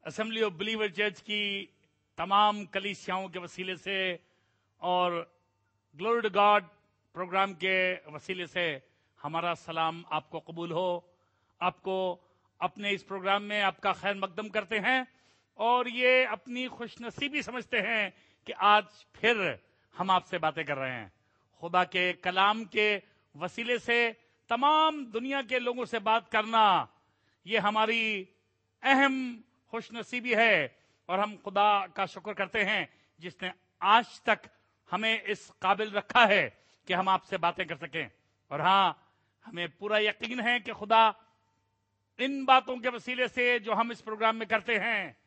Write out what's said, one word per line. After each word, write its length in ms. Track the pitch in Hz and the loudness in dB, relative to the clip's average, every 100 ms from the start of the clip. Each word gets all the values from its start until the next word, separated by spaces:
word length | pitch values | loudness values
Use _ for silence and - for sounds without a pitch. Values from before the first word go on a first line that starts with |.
| - | -12
Assembly 340 | 151 220 220 | -8 -6 -2
of 80 | 214 | -2
Believer 380 | 165 208 220 214 | -2 -6 -4 -4
Church 320 | 180 208 - | -2 -4 -4
की 540 | - 208 202 196 196 _ _ _ _ - | -8 -6 -4 -6 -10 _ _ _ _ -10
तमाम 460 | 170 196 208 208 | 0 4 4 2
कलीसियाओं 640 | 190 196 196 190 - 185 190 | -6 -6 -6 -8 -6 -6 -6
के 100 | 180 | -10
वसीले 380 | 175 - 185 180 | -12 -10 -10 -8
से 440 | 190 196 185 175 _ _ _ _ _ _ | -6 -4 -2 -4 _ _ _ _ _ _
और 560 | 180 180 180 170 170 _ _ _ _ _ _ 143 | -2 2 2 -2 -8 _ _ _ _ _ _ -8
Glory 240 | 202 233 | -2 0
to 100 | 214 | 0
God 320 | 190 202 208 180 _ _ _ _ | 4 6 6 2 _ _ _ _
प्रोग्राम 400 | 175 180 185 196 | -10 -4 0 0
के 400 | 175 185 185 185 | -2 0 2 2
वसीले 520 | 185 151 151 - 185 175 | -2 -10 -18 -10 -10 -6
से 360 | 185 170 139 _ _ _ _ | -4 -4 -4 _ _ _ _
हमारा 320 | 147 160 175 | -8 -4 -4
सलाम 500 | 165 - 165 160 165 175 | -6 -8 -4 -4 -4 -8
आपको 280 | 156 - 160 | -8 -6 -14
कबूल 320 | - 165 170 | -12 -10 -6
हो। 400 | 170 185 175 _ _ _ _ _ _ | -4 -2 -4 _ _ _ _ _ _
आपको 680 | 180 - 190 190 185 175 _ _ _ _ | -6 -4 -6 -4 -4 -6 _ _ _ _
अपने 300 | 180 196 202 | -8 -6 -6
इस 120 | 196 | -6
प्रोग्राम 400 | - 190 185 202 | -6 -8 -2 -2
में 200 | 208 208 | -2 -2
आपका 300 | 196 - 202 | -2 0 -2
खैर 240 | 180 196 202 | -2 -4 -4
मकदम 320 | 190 175 214 | -6 -6 -6
करते 300 | 214 196 220 | -6 -4 -4
हैं 300 | 202 262 254 _ _ _ _ _ | 0 -2 -2 _ _ _ _ _
और 300 | 220 247 240 | 0 2 0
ये 360 | 233 254 254 | 0 4 4
अपनी 420 | 254 214 - 247 254 | 2 -2 -8 -8 -8
खुशनसीबी 760 | - 233 - 233 - 285 294 | -8 -14 -12 -14 -8 -6 -6
समझते 340 | - 247 214 240 | -6 -10 -4 -2
हैं 380 | 202 226 202 - _ _ - | 0 -2 -4 -6 _ _ -14
कि 60 | |
आज 320 | - 202 208 214 - _ - | 0 6 6 4 -14 _ -2
फिर 420 | 220 233 180 113 _ _ _ - | 0 2 0 -4 _ _ _ -8
हम 120 | 190 | 2
आपसे 280 | 185 - 180 | 2 2 -2
बातें 260 | 156 156 | -2 -4
कर 120 | 147 143 | -6 -4
रहे 160 | 131 | -4
हैं। 200 | 123 101 _ _ _ _ _ | -8 -12 _ _ _ _ _
खुदा 240 | 170 180 | -2 0
के 280 | 180 180 180 | 2 2 0
कलाम 520 | 175 180 185 196 214 | 0 -2 2 4 2
के 380 | 214 220 214 202 _ _ _ 143 | -2 0 0 0 _ _ _ -10
वसीले 420 | 170 - 233 240 | -10 -8 -4 -4
से 380 | - 240 233 220 _ _ _ | 0 0 0 -4 _ _ _
तमाम 580 | 233 285 311 311 311 247 | 0 4 4 2 0 -6
दुनिया 360 | 214 254 277 | -6 -4 -4
के 160 | 233 254 | -2 -2
लोगों 260 | 247 247 | -2 -4
से 140 | 240 233 | -4 -4
बात 300 | 208 226 - | 2 0 2
करना, 600 | 220 214 226 214 175 123 _ _ _ _ _ 170 | -2 2 4 6 6 2 _ _ _ _ _ -4
ये 120 | 220 | 0
हमारी 680 | 202 214 220 226 220 208 185 _ _ _ _ _ | 0 2 2 2 0 -4 -8 _ _ _ _ _
अहम 640 | 240 269 277 262 254 233 - _ _ | 2 4 4 2 -6 -10 -18 _ _
खुशनसीबी 640 | 226 - 233 208 247 240 | -10 -10 -12 -8 -8 0
है 440 | 214 226 190 135 _ _ _ - | 4 6 4 2 _ _ _ -6
और 120 | 185 | -2
हम 160 | 208 202 | -2 -6
खुदा 500 | - 196 208 202 185 | -6 2 4 2 0
का 200 | 170 190 | -6 -6
शुक्र 260 | - 190 | -6 -12
करते 300 | 196 190 226 | -6 -4 -2
हैं 260 | 196 208 160 _ _ _ | 0 -2 -4 _ _ _
जिसने 320 | 175 - 185 - _ _ | -18 -10 -10 -10 _ _
आज 400 | 185 220 240 - | 6 6 4 -8
तक 160 | - 208 - _ _ _ _ | 0 0 -2 _ _ _ _
हमें 320 | 185 220 220 | -4 -2 -2
इस 300 | 196 208 - _ | -4 -8 -8 _
काबिल 280 | 185 196 214 | 0 0 0
रखा 360 | 202 - 247 226 | -4 2 6 6
है 320 | 202 135 _ _ _ - | 6 2 _ _ _ -6
कि 80 | |
हम 140 | 180 190 | -2 2
आपसे 300 | 190 - 190 | 0 0 -2
बातें 280 | 170 175 175 | -2 -2 -8
कर 100 | 160 | -8
सकें। 340 | 165 160 131 _ _ _ _ | -8 -8 -10 _ _ _ _
और 100 | 139 | -2
हाँ, 540 | 165 196 190 151 _ _ _ _ | 2 4 4 0 _ _ _ _
हमें 240 | - 170 170 | -16 -10 -10
पूरा 300 | _ 202 214 | _ -2 0
यकीन 420 | 214 208 233 247 | 0 -2 -8 -4
है 200 | 233 240 | -2 -2
कि 120 | 220 | -4
खुदा 420 | 214 208 226 220 202 _ _ _ _ _ _ _ _ _ _ | -12 2 6 6 2 _ _ _ _ _ _ _ _ _ _
इन 240 | 262 277 | -6 -4
बातों 340 | 269 262 254 254 | 4 4 4 -6
के 100 | 240 | -6
वसीले 400 | 240 - 247 247 | -6 -8 -4 -4
से 300 | - 247 247 | 0 0 0
जो 140 | 214 | 0
हम 200 | 208 233 | -2 -2
इस 80 | 233 | -4
प्रोग्राम 360 | - 220 220 226 | -10 0 0 0
में 120 | 220 | -2
करते 280 | 220 208 226 | -2 0 -2
हैं, 400 | 208 220 175 - | 0 -4 -4 -12